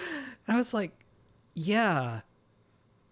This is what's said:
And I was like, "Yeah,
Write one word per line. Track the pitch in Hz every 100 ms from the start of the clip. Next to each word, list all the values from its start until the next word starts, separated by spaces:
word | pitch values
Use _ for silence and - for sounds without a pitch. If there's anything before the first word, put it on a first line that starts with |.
| 359 302 254 - -
And | 240
I |
was | 240
like, | 220 180 - _ _ _ _ _ -
"Yeah, | 165 214 214 151 123 113 - _ _ _ _ _ _ _ _